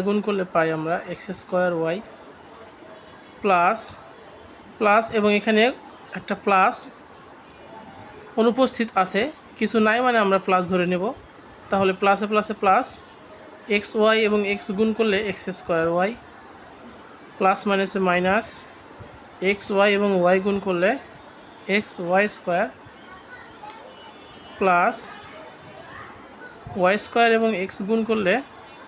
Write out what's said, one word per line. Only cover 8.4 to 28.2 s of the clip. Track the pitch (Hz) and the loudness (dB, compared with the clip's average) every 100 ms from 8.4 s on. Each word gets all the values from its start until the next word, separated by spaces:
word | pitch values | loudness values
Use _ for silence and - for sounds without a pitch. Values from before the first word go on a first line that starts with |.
| 226 247 254 - 226 - | 0 2 0 0 -4 0
আছে, | 185 196 277 - - - | 0 0 -4 -8 -20 -6
কিছু | 214 226 214 | -2 2 2
নাই | 226 254 | 2 2
মানে | 233 196 | 2 2
আমরা | 190 185 | 0 2
প্লাস | 185 175 | 0 2
ধরে | 185 180 | 0 0
নেব। | 180 202 294 - - - - - | -2 -4 -8 -18 -20 -20 -20 -4
তাহলে | 196 190 185 | 0 2 2
প্লাসে | 202 196 208 | 2 2 2
প্লাসে | 214 202 214 | 0 -2 0
প্লাস, | 202 196 - - - - - - - - - 208 | 2 4 2 -10 -12 -20 -20 -20 -20 -20 -4 -2
এক্স | 208 226 | -2 2
ওয়াই | 214 220 214 | 4 4 2
এবং | 208 202 | 2 0
এক্স | 202 - 190 | -4 -4 0
গুণ | 220 214 | 0 2
করলে | 220 196 214 | 0 0 -2
এক্স | 185 - 180 | -6 -6 -6
স্কয়ার | - 165 165 | -2 0 0
ওয়াই | 175 190 240 - - - - - - - - - - - - | 0 -2 -4 -18 -20 -20 -20 -20 -20 -20 -20 -20 -20 -20 0
প্লাস | 190 190 208 | 2 2 0
মাইনাসে | 196 190 196 185 | 0 0 0 2
মাইনাস, | 175 180 208 - - - - - - - - - - 185 | 2 2 0 -2 -6 -10 -20 -20 -20 -20 -20 -20 -4 -2
এক্স | 202 - 196 | -2 -2 2
ওয়াই | 208 202 | 4 4
এবং | 202 185 | 2 2
ওয়াই | 175 190 196 | 4 4 2
গুণ | 196 190 | -2 -2
করলে | 180 190 277 - - - - - - - 202 | 0 0 -2 -8 -20 -20 -20 -20 -16 -2 -2
এক্স | 202 - 175 | -2 -10 0
ওয়াই | 185 208 - | 2 2 -2
স্কয়ার | - 175 240 - - - - - - - - - - - - - - - - - - - | -2 -2 -2 -8 -20 -20 -20 -20 -20 -20 -20 -20 -20 -18 -20 -20 -20 -20 -20 -20 -20 -2
প্লাস | 190 175 202 240 - - - - - - - - - - - - - - - - - 208 | 2 4 2 -2 -6 -10 -18 -18 -20 -20 -20 -20 -20 -18 -18 -20 -20 -20 -20 -18 -12 -2
ওয়াই | 180 208 - | 0 0 0
স্কয়ার | 233 233 226 | 2 4 4
এবং | 226 190 | 2 -2
এক্স | 185 - 196 | -6 -8 -2
গুণ | 226 220 | -2 0
করলে | 220 | 0